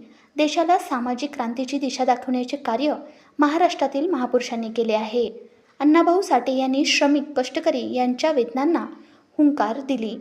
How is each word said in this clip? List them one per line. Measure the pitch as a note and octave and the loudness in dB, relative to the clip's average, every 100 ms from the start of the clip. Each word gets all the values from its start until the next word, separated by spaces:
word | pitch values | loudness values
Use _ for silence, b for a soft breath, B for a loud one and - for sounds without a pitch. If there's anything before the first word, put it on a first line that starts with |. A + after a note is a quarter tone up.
| B B B - | B B B -2
देशाला | D4+ D#4 E4 F#4 | 0 2 2 2
सामाजिक | F4+ B3+ A#3+ B3 C#4+ | 0 -4 -2 -4 -6
क्रांतीची | - A#3 A#3 B3+ C#4+ | -6 -6 -4 -4 -4
दिशा | C4+ C4 B3+ | -4 0 2
दाखवण्याचे | A#3+ B3+ B3+ B3 C#4 | 2 0 -4 -4 -6
कार्य | - A#3 D4 B3 B B B - | -2 0 0 -2 B B B 0
महाराष्ट्रातील | C#4+ D#4 F4 - C4+ C#4 E4 | 0 2 2 2 -2 0 -2
महापुरुषांनी | D4+ B3 B3 B3 A#3 A3 | -2 0 -2 -2 -6 -4
केले | A3+ A3+ | -2 0
आहे. | G#3+ A3 A#3+ A3 - b b b b | 0 0 -2 -2 -6 b b b b
अण्णाभाऊ | C#4+ D#4+ E4+ F4 | 4 6 6 4
साठे | F#4 C4+ B3 C4 | 2 0 2 0
यांनी | C4 C4 D4+ | 0 2 2
श्रमिक, | - C#4+ D4 - C#4+ | 2 2 2 0 -4
कष्टकरी | B3+ - D#4+ C#4+ A3+ | -4 -2 -2 -2 -2
यांच्या | B3 B3 B3 D#4 | -2 0 0 0
वेदनांना | D4+ A#3 C4 D4 D#4 A3 B B B B - | 0 0 0 0 0 -4 B B B B 2
हुंकार | D4 C#4+ G#3 A#3 | 4 4 0 -2
दिली. | C4+ B3+ A3 - | -4 -4 -4 -8